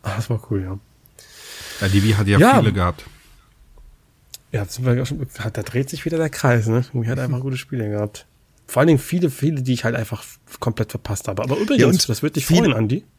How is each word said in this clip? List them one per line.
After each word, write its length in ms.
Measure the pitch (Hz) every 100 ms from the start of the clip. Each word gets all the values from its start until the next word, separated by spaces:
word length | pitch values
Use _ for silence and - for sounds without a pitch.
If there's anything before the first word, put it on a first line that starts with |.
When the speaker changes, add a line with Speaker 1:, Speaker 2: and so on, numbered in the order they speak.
Speaker 1:
Ah, 140 | - 98
das 140 | -
war 120 | 113 -
cool, 120 | 101
ja. 160 | 92 98 _ _ _ _ - - - - - -
Speaker 2:
Ja, 60 | 95
die 120 | 98
Wii 100 | 107
hat 120 | 104 101
ja 120 | 101
Speaker 1:
Ja. 200 | 214 262
Speaker 2:
viele 120 | 123
gehabt. 300 | 95 90 - - - _ - _ _ _ - - _ _ _ _ - _
Speaker 1:
Ja, 120 | 113 98
das 100 | -
sind 100 | 127
wir 200 | 120 120
schon, 180 | 143 127 -
hat, 180 | 107 -
da 40 |
dreht 280 | 104 123 139
sich 160 | - 165
wieder 120 | 165
der 120 | 160
Kreis, 360 | - 135 123 110
ne? 160 | 113 127
Irgendwie 160 | 127 113
hat 100 | 135
einfach 200 | 127 127
gute 160 | 135 127
Spiele 300 | - 131 107
gehabt. 360 | 104 107 - - _ _ _ -
Vor 140 | -
allen 60 | 156
Dingen 120 | 147
viele, 320 | - 175 170
viele, 320 | 131 143 151
die 100 | 127
ich 100 | 123
halt 120 | 117 120
einfach 260 | 113 110
f-, 380 | - - _ -
komplett 320 | 120 - 110
verpasst 360 | - - 101 -
habe. 140 | 98
Aber 160 | 123 143
übrigens, 240 | - 269
Speaker 3:
Ja, 60 | 143
und 200 | 180 -
Speaker 1:
das 140 | 110
wird 140 | 151 151
dich 100 | -
Speaker 3:
viele 200 | 170 185
Speaker 1:
freuen, 80 |
Andi. 300 | 110 110 147 -